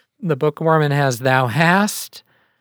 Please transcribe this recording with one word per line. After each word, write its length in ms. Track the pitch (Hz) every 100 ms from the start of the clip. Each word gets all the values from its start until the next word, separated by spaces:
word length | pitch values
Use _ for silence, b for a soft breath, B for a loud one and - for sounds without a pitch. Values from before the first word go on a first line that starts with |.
| b -
The 160 | 175 131
Book 240 | 151 -
of 40 |
Mormon 280 | 160 160 147
has 260 | 143 139 113
"thou 300 | 131 131 123
hast," 760 | 131 165 190 208 - - - _ _ _ _